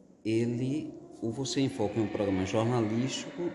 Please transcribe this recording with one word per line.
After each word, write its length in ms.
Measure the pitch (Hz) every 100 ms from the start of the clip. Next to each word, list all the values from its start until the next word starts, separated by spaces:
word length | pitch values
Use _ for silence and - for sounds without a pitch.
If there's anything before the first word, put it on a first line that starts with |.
| - -
ele, 720 | 107 113 120 120 131 151 - - - -
o 120 | 117
Você 280 | 117 135 143
em 100 | 135
Foco 280 | - 104 117
é 40 |
um 40 | 104
programa 380 | - 101 95 92
jornalístico 1040 | 110 117 123 107 113 135 - - - 175